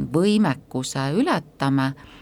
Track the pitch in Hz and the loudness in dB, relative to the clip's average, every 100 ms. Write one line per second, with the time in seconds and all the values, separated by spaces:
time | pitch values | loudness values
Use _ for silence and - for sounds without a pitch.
0 | 139 147 202 214 190 139 - 123 131 135 | -2 0 2 4 2 0 -6 -8 -6 -4
1 | 135 170 320 214 - - 139 135 135 135 | -2 0 0 -2 -4 -4 0 2 0 -4
2 | - - | -14 -20